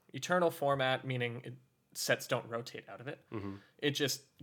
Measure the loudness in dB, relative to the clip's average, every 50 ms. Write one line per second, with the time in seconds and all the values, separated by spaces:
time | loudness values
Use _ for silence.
0 | _ _ -10 -8 0 2 4 6 6 4 2 2 2 2 4 4 4 4 2 2
1 | 0 -2 -2 0 0 -2 -2 -6 -10 -12 -12 -14 -16 _ _ _ _ _ -8 -6
2 | 2 2 2 2 2 -2 -2 -2 -2 -4 -6 -6 -6 -6 -10 -12 -12 -12 -14 -12
3 | -10 -10 -10 -12 -12 _ -8 -6 -6 -6 -8 -8 -14 -20 _ -2 0 0 2 2
4 | 0 0 0 -4 -8 _ _ _